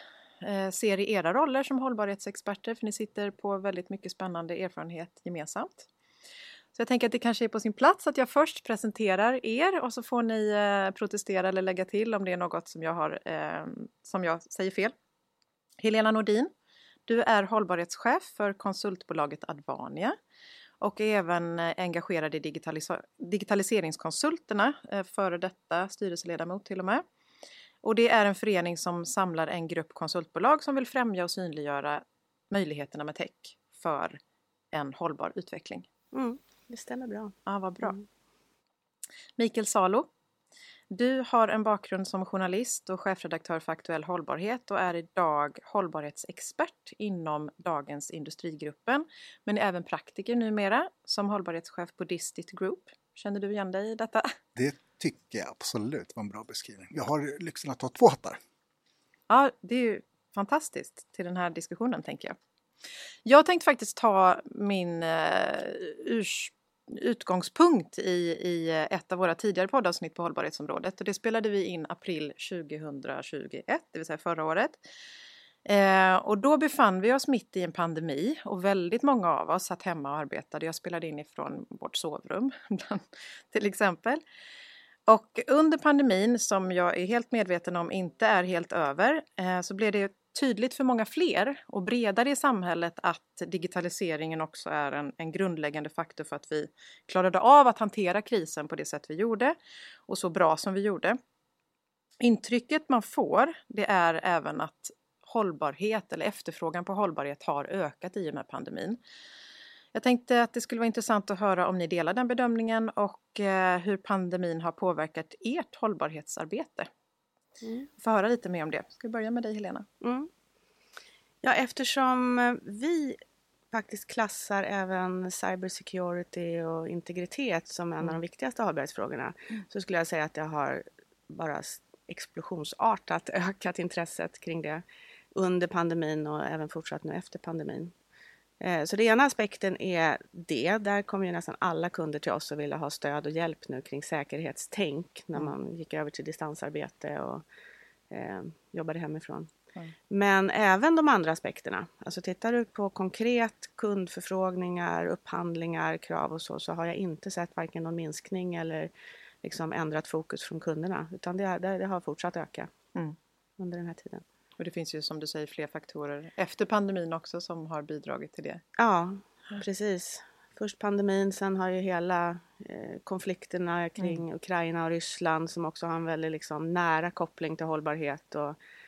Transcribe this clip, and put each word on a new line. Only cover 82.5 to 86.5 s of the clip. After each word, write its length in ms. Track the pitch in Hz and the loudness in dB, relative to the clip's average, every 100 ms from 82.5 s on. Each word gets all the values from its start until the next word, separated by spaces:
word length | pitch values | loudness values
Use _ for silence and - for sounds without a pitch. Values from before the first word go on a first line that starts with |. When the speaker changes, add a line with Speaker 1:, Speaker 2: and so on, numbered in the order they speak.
| - - 190 - 196 | -4 -4 -6 -4 -8
Speaker 1:
<laughs> 500 | - - - - - | -8 -16 -18 -18 -6
till 140 | - 208 | -2 0
exempel. 540 | 190 202 170 233 302 - - - - - - - _ - | 2 2 2 0 -2 -4 -20 -20 -20 -20 -20 -20 _ 8
Och 340 | 220 - - - | 8 6 -6 4
under 320 | 285 311 311 | 6 8 6
pandemin, 600 | 302 285 269 185 214 240 | 6 6 8 6 6 4
som 340 | - | 2